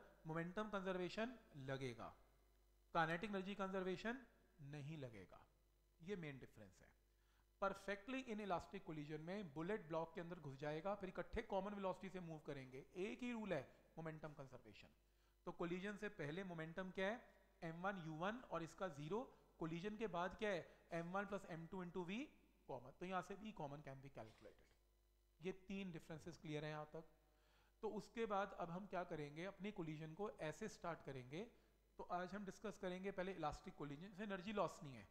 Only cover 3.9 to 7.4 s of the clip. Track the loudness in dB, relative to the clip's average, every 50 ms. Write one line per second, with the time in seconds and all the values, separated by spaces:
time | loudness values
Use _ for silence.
3.9 | 2 2 2 2 0 0 -2 -10 -18 -20 -20 -20 -16 -12 -10 -8 -6 -6 -4 -4
4.9 | -4 -4 -4 -4 -6 -8 -10 -12 -14 -18 -18 -20 -20 -20 _ -20 _ -20 -20 _
5.9 | _ -10 -4 -2 -2 0 0 -2 -4 -6 -8 -12 -12 -14 -14 -16 -16 -18 -20 -20
6.9 | -20 _ _ _ _ _ _ _ _ _